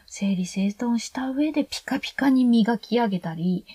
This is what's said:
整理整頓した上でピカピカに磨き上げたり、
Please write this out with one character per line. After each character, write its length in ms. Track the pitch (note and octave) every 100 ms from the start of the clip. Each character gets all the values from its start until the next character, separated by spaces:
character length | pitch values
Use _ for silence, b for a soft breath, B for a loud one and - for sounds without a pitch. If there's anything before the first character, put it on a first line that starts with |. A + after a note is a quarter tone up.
| _
整 300 | - G3 F#3
理 100 | F3+
整 260 | F#3+ G3
頓 280 | G3+ A#3+ A#3
し 100 | -
た 200 | C4 C4
上 220 | C4+ D4+
で 120 | D4+
ピ 200 | C#4+ -
カ 160 | - C#4
ピ 160 | - -
カ 140 | C4+
に 160 | C4 B3
磨 320 | A#3 G#3 A#3
き 220 | - A#3+
上 80 | A#3
げ 120 | F3+
た 140 | F3
り、 320 | D#3+ F3 F3+ -